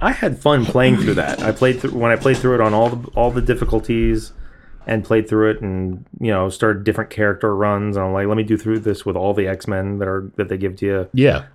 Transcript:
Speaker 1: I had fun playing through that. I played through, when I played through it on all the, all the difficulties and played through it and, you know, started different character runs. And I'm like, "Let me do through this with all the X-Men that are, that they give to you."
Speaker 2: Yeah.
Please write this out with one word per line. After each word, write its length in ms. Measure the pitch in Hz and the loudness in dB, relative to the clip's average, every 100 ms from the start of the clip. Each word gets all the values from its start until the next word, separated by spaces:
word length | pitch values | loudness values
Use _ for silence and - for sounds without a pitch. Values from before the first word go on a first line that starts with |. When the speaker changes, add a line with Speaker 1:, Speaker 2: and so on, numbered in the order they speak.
Speaker 1:
I 100 | 214 | -2
had 260 | - 190 123 | 0 -2 0
fun 280 | 147 143 107 | 2 2 2
playing 320 | 127 127 104 | 4 4 4
through 160 | - | 2
that. 260 | 90 71 67 | 0 -2 -2
I 80 | 104 | -2
played 280 | - 127 127 | 2 2 2
through, 120 | - | -2
when 180 | 120 117 | 0 2
I 60 | 113 | 2
played 200 | 135 127 | 2 2
through 200 | 127 120 | 2 4
it 40 | |
on 140 | 107 | 4
all 160 | 107 120 | 4 2
the, 180 | 120 127 | 0 -4
all 180 | - 120 | 0 0
the 100 | 123 | 2
difficulties 920 | 123 120 117 117 - 117 113 110 - - - - - - - | 0 0 0 0 0 0 2 0 -4 -14 -16 -18 -20 -12 -4
and 160 | 110 | -4
played 260 | - 113 110 | 2 0 2
through 240 | 107 107 | 2 2
it 100 | 107 | 0
and, 420 | 104 92 92 92 - - | -4 -4 -4 -8 -12 -6
you 100 | 113 | -2
know, 200 | 95 92 | 0 -2
started 340 | - 113 101 | 0 0 0
different 240 | 101 104 107 | -2 -2 -4
character 480 | - 104 98 110 98 | -2 0 0 -2 0
runs. 400 | 104 101 104 98 | 0 0 -2 -2
And 80 | |
I'm 80 | 95 | -2
like, 140 | 95 101 | -2 0
"Let 100 | 107 | 0
me 60 | |
do 160 | 107 107 | 0 -2
through 220 | 110 110 | -2 -2
this 260 | 107 101 101 | -2 -4 -4
with 100 | 87 | -2
all 160 | 95 | 0
the 140 | 101 95 | 0 -2
X-Men 520 | 95 - 95 98 101 | -4 -4 -4 -4 -4
that 80 | 95 | -4
are, 220 | 95 95 - | -4 -6 -6
that 140 | 95 | -4
they 80 | 98 | -4
give 180 | 95 92 | -4 -4
to 100 | 98 | -2
you." 220 | 95 87 | -2 -2
Speaker 2:
Yeah. 300 | 123 139 73 - | 2 4 2 -2